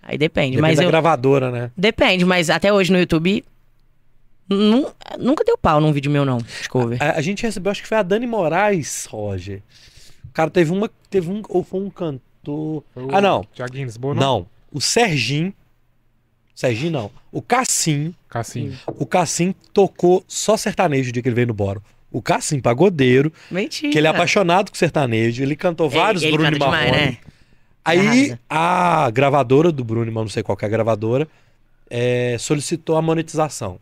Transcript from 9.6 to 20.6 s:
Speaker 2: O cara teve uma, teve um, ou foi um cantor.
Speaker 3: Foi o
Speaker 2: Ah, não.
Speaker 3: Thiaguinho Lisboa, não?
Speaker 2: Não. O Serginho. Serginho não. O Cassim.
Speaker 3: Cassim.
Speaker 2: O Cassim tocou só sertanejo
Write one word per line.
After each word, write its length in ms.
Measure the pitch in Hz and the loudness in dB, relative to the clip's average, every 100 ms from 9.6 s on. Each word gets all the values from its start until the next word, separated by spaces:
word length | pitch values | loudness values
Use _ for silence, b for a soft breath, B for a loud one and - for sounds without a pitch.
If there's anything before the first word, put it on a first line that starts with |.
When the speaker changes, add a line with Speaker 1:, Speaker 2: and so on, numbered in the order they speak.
| - b b b b b - | -16 b b b b b -12
Speaker 2:
O 60 | |
cara 160 | - 160 | -2 0
teve 220 | 185 156 | 2 2
uma, 180 | 190 220 _ _ | 0 -4 _ _
teve 200 | 196 165 | -4 -2
um, 140 | 202 190 | -8 -4
ou 140 | 180 | -4
foi 160 | 175 190 | -2 -8
um 80 | 196 | -8
cantor. 920 | - 170 135 _ _ - 147 156 156 - | -6 -6 -6 _ _ -10 -8 -6 -8 -10
Speaker 3:
Foi 100 | - | -12
o 100 | 127 180 | -2 2
Speaker 2:
Ah, 60 | |
não. 220 | 202 135 90 | 2 2 -2
Speaker 3:
Thiaguinho 320 | - 127 127 135 | -12 -10 -8 -10
Lisboa, 300 | 110 135 143 | -8 -6 0
não? 60 | |
Speaker 2:
Não. 260 | 135 120 87 _ _ | 0 0 -2 _ _
O 100 | 147 | -6
Serginho. 720 | - - 233 151 113 143 175 - _ _ _ _ _ _ _ _ _ - | -2 0 2 0 -2 -2 -4 -8 _ _ _ _ _ _ _ _ _ -4
Serginho 360 | 135 113 165 | -2 -2 -4
não. 200 | 156 104 - _ | -4 -6 -12 _
O 100 | 151 | -12
Cassim. 720 | - 247 247 - - 143 156 180 _ | -2 -2 0 -2 0 -2 -4 -10 _
Speaker 3:
Cassim. 480 | 117 113 120 143 131 - | -10 -8 -8 -10 -10 -12
Speaker 2:
O 180 | - 139 | -8 -2
Cassim 480 | 190 165 - 175 185 _ | 0 0 0 -2 -4 _
tocou 500 | - 190 - 175 185 - | 2 2 2 4 4 0
só 300 | - - | -8 0
sertanejo 520 | 214 | 0